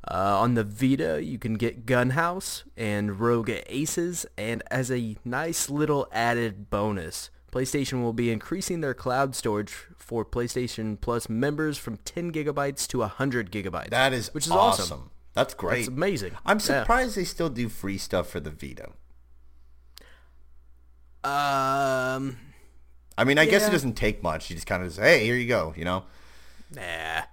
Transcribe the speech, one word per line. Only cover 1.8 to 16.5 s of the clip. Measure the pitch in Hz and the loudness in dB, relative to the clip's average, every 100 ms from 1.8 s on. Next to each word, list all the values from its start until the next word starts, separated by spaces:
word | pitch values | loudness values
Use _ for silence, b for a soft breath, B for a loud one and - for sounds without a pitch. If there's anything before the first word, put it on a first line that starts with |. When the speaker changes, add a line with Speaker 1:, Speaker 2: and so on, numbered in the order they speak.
Speaker 1:
Gunhouse | 113 123 123 139 170 185 - - - - | 0 4 4 2 0 -2 -6 -10 -12 -6
and | 110 104 104 95 | -2 0 -2 0
Rogue | 113 120 113 107 - | 2 2 2 -4 -4
Aces. | 123 151 - 175 175 - - | -4 -2 0 -2 -4 -8 -6
And | 107 117 - | -4 -4 -4
as | 127 127 | -2 0
a | 127 117 107 | -2 -2 -6
nice | 120 127 165 165 - | -6 -4 -2 -2 -2
little | 143 151 143 - | 0 2 2 0
added | 110 117 120 117 101 104 | 0 2 2 0 -4 -4
bonus, | 104 107 101 80 - - - - | 0 0 0 -4 -10 -12 -18 -8
PlayStation | 127 131 147 135 131 | -4 0 0 0 0
will | 120 | 0
be | 113 120 | 2 0
increasing | 113 - 180 - 175 | 0 -2 -4 -2 -2
their | 147 | -2
cloud | 123 131 123 139 | -4 -2 0 0
storage | 127 120 104 104 - - - | 0 0 0 -2 -8 -16 -20
for | - 117 | -6 -4
PlayStation | 104 123 120 - 123 - 110 104 | -2 -2 -2 -2 -4 -4 -4 -4
Plus | - 120 - | -2 -2 -2
members | 113 139 151 156 143 | 0 0 0 -2 -2
from | - 107 | -8 -10
ten | - - 170 | -8 -6 -4
gigabytes | 156 147 147 143 143 - | -4 -2 -2 -2 -2 -2
to | 127 | 0
a | 107 | 0
hundred | - 139 123 95 | 0 0 0 -2
gigabytes, | 104 95 85 - | -6 -4 -6 -2
Speaker 2:
That | 117 135 | 2 4
is | 127 104 | 2 -4
Speaker 1:
which | 156 165 | -4 2
is | |
awesome. | 92 98 98 | 6 6 6
Speaker 2:
awesome. | 90 73 62 - - | 0 -6 -12 -18 -6
That's | - 123 | 0 0
great. | - 90 120 | 0 -2 0
Speaker 1:
That's | 113 | -2
amazing. | 127 185 165 95 - | 0 0 0 -4 -6
Speaker 2:
I'm | - | 0